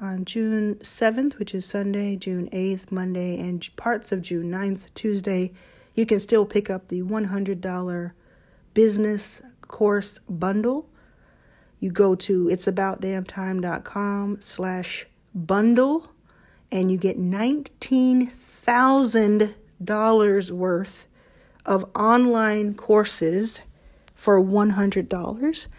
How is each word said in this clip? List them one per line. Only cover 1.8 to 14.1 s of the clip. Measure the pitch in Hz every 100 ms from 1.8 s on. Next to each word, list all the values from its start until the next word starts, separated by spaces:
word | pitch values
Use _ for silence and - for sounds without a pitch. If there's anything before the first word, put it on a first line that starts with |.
| 202 202 202 196
June | 190 180 180
eighth, | 190 190 190 -
Monday, | 185 185 180 180 175
and | 180 175
j-, | - -
parts | 233 220 -
of | 190
June | 175 175 170
ninth, | 180 202 190 -
Tuesday, | - 220 202 196 185 185 - - _ _
you | - 226
can | 208
still | 202 220 208
pick | 208 208
up | 185 -
the | 180
one | 180 214
hundred | 202 196 196 185
dollar | 185 180 180 175 175 - _ _ _ _ _
business | - 220 202 214 208 - - 254 _
course | - - 208 202 196 - -
bundle. | 175 180 202 220 277 311 _ _ _ _ _ _ _ _ -
You | 190
go | 175 196 185
to | - 185 175
its | 175 196
about | 185 196 190
damn | 190 190
time | 185 - 190 185
dot | 180 165 -
com | 202 202